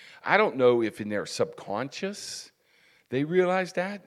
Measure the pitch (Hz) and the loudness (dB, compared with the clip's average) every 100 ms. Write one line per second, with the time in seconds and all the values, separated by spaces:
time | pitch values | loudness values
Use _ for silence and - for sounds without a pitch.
0 | - - - 190 208 131 123 120 110 104 | -20 -10 0 2 2 4 4 6 2 -4
1 | 104 104 80 - 98 - - 104 135 - | -6 -4 -4 -2 -4 -4 -8 -6 -8 -8
2 | 196 208 - - - _ _ _ _ _ | -8 -8 -12 -14 -16 _ _ _ _ _
3 | _ 127 151 180 180 185 180 - 185 202 | _ -2 2 4 4 2 -2 -4 -6 -8